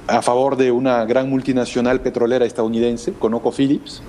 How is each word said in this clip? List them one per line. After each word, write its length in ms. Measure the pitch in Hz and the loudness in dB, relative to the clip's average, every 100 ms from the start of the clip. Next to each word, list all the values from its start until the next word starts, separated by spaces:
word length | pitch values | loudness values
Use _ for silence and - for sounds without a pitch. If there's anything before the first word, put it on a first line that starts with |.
| - | -2
a 140 | 117 | 0
favor 340 | 123 123 135 131 | 2 2 2 2
de 160 | 127 | 2
una 320 | 120 131 120 | 2 2 2
gran 260 | 110 127 135 | 2 0 0
multinacional 720 | 131 131 127 117 139 123 123 | -2 0 0 0 0 0 0
petrolera 460 | 127 117 117 123 117 | -2 0 0 2 0
estadounidense, 640 | 123 113 113 120 117 - | 0 -2 0 0 -2 -6
ConocoPhillips, 880 | 104 113 117 120 - 135 147 - - | -2 -2 0 -2 0 0 0 -4 -16